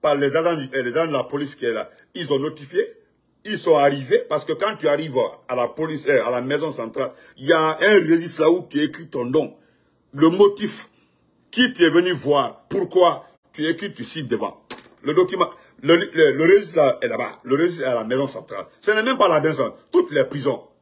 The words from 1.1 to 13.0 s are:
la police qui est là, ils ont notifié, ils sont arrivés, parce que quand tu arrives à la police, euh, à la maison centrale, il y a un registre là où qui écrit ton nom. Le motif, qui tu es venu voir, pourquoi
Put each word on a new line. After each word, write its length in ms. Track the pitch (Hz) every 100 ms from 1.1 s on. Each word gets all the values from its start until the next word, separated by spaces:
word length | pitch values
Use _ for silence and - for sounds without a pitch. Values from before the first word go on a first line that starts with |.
la 100 | 139
police 320 | 120 143 143 -
qui 100 | 120
est 80 |
là, 160 | 110 - _ _
ils 180 | 180 156
ont 80 | 139
notifié, 440 | 147 156 143 180 226 - _ _ _ _ 208
ils 120 | 202
sont 200 | 180 151
arrivés, 480 | 143 139 131 196 -
parce 140 | 151
que 100 | -
quand 220 | 160 202 202
tu 120 | 151
arrives 300 | 147 160 127 104 - -
à 80 | 123
la 120 | 120
police, 400 | - 160 151 -
euh, 180 | 135 110
à 40 |
la 120 | 123
maison 300 | 127 143 156
centrale, 420 | 131 113 113 127 - - _
il 80 | 135
y 60 |
a 240 | 165 156 156
un 200 | 190 208
registre 420 | 156 165 170 -
là 100 | 156
où 120 | 180
qui 180 | - 147
écrit 260 | 147 - 165
ton 180 | 139 120
nom. 300 | 143 139 - _ _ _ _ _
Le 160 | 139 160
motif, 600 | 180 202 202 208 - - _ _ _ _ _ _
qui 220 | - 247
tu 100 | -
es 60 | 165
venu 220 | 160 180
voir, 540 | 165 123 143 120 - _
pourquoi 560 | 196 180 185